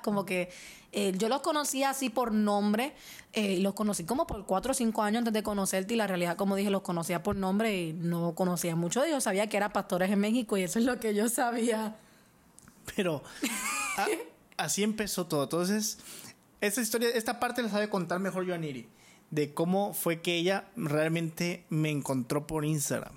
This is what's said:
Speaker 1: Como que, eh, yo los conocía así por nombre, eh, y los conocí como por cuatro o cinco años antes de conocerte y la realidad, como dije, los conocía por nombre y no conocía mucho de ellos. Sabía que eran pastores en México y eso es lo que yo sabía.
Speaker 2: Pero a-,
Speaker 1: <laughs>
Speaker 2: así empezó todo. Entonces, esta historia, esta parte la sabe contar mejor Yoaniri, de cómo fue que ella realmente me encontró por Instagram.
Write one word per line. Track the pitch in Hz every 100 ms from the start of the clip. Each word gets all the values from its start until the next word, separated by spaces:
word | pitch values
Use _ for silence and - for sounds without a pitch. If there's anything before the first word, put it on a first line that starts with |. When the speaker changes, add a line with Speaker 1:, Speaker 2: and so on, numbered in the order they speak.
Speaker 1:
Como | 226 202 190
que, | 185 175 - - - -
eh, | 202 196 185
yo | 226
los | 269
conocía | 339 302 277 269 269
así | 269 254
por | 262 233
nombre, | 214 208 202 208 214 285 - - - -
eh, | 220 202
y | 185
los | 196
conocí | 196 208 190
como | 165 269 339
por | 214 190
cuatro | 190 240
o |
cinco | 262 226 220
años | 208 233
antes | 233
de | 214
conocerte | 214 202 190 190 190
y | 233
la | 202
realidad, | 180 175 170
como | 196 196
dije, | 202
los | 196
conocía | 190 170 165 175
por | 202 202
nombre | 190 202 226 190
y | 165
no | 165 170 170 170
conocía | 165 180 175 175 165
mucho | 170 240
de | 330
ellos. | 277
Sabía | 214 190 214
que | 202
eran | 202
pastores | 202 - 175 185
en | 202
México | 208 247 214 196
y |
eso | 180 226
es |
lo | 254 240
que | 220
yo | 208 226
sabía. | 294 240 233 233 220 214 214 - - - _ - - - - - -
Speaker 2:
Pero | 180 147 - - 254 - - 1077 - -
a-, | 415 381 -
Speaker 1:
<laughs> | - - -
Speaker 2:
así | 160 196
empezó | 214 214 202 - 170
todo. | 147
Entonces, | 135 165 180 214 214 - - - - - _ -
esta | 202 254
historia, | 220 233 233
esta | 226 220 -
parte | 247 247
la | 220
sabe | 208 208
contar | 196 170 180
mejor | 190 185 180
Yoaniri, | 170 156 127 - - - - -
de | 151 147
cómo | 147 170 190 208
fue | 165 170 165
que | 175 170
ella | 175 196 - -
realmente | 156 151 160 165 165 160 175 175 -
me | 156 156
encontró | 147 135 131 120 147 147
por | 156
Instagram. | 151 151 139 117 -